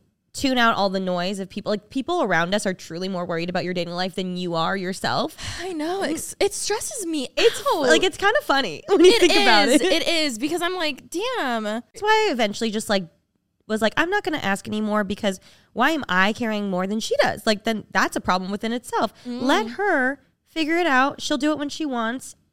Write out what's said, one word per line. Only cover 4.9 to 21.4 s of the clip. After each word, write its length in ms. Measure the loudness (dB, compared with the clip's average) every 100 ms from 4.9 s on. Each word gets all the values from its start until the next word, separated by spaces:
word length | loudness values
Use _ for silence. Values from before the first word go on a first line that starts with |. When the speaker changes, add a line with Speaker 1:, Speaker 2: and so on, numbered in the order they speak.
| -4 -2 -2 -2 -6 -12 -10
Speaker 2:
I 100 | -8
know. 280 | -6 -4 -4
It's, 320 | -4 -4 -6 -2
it 140 | -2 -2
stresses 500 | -4 -4 -6 -8 -6
me 240 | -4 -4 2
Speaker 1:
It's 260 | 2 2 0
Speaker 2:
out. 100 | 2
Speaker 1:
like, 180 | 4 4
it's 140 | 2 0
kinda 220 | 0 2
funny 400 | 2 0 0 -6 2
<laughs> 20 |
when 180 | 8 8
you 60 |
Speaker 2:
It 80 | 8
Speaker 1:
think 140 | 6
about 360 | 6 6 6 6
Speaker 2:
is. 120 | 4
Speaker 1:
it. 120 | 4
Speaker 2:
It 140 | 2 2
is, 320 | 0 0 -2
because 220 | -2 -2
I'm 120 | -2 -2
like, 340 | -4 -6 -8
"Damn." 520 | -6 -4 -2 -2 -2
Speaker 1:
That's 380 | -4 -6 -8 -4
why 260 | 2 2 2
I 40 |
eventually 380 | 2 -2 -2 -4
just, 180 | -2 0
like, 160 | -2 -2 _ _ _ _ _ -6
was 160 | 0
like, 100 | 0 2
"I'm 120 | 0
not 140 | 0
gonna 140 | -2 -2
ask 280 | -2 -2 -4
anymore 360 | -4 0 0
because 360 | -2 -2 -4 -4 -10 -20 _
why 180 | 0 0
am 120 | 0 0
I 240 | 2 2
caring 380 | 2 -2 -2 -2
more 160 | -2 -2
than 120 | -2
she 160 | 0 0
does?" 280 | 0 0 -2
Like, 200 | -2 -2
then 200 | -4 -2
that's 240 | 0 0 0
a 60 |
problem 280 | -2 -2 -2
within 240 | -4 -4
itself. 400 | -6 -4 -2 -2 -4 -10
Speaker 2:
Mm. 140 | -4
Speaker 1:
Let 240 | 0 2 0
her 480 | -2 0 2 0 -4 _ _ _
figure 300 | -4 0 0
it 100 | 2
out. 340 | 2 2 -2
She'll 160 | -4
do 140 | -2